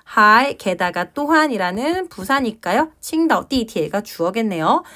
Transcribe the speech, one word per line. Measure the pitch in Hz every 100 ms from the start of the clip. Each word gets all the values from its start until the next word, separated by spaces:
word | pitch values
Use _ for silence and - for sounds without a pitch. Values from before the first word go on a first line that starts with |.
하이, | - - 214 220 277 285
게다가 | 202 175 180 175 180
또한이라는 | - 294 320 302 220 180 190 285 359 359
부사니까요. | - 196 277 240 214 - 214 311 -
칭다오地铁가 | - 320 320 202 - 262 226 - 151 196
주어겠네요. | 208 - 170 208 220 175 160 302 359